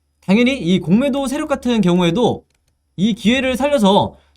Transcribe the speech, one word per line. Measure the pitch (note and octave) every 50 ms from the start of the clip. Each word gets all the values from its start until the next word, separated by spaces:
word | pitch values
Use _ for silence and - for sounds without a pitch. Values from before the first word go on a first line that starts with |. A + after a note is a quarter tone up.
| _ _ _ _
당연히 | _ - F#3+ A3+ B3 B3 C#4 B3+
이 | F3+ E3 F#3+ F3
공매도 | - D3+ F#3 A#3 C#4 C#4+ B3 C#4 C#4 B3+
세력 | C4 D4 D4+ D4+
같은 | C#4 C4+ - A#3+ A#3+ A3
경우에도 | F#3+ F3 F3 F3+ F3+ E3+ E3 A3+ A#3+ E3 G#2+ - - _ _ _ _ _ _ _ _ _ _
이 | - F3+ A#3 G3+
기회를 | - - G3+ B3 C4+ B3+ C4 B3+
살려서 | A3+ C4 D4 C#4+ C#4 G#3 F#3+ G#3 F#3 A#2+ - - - _ _ _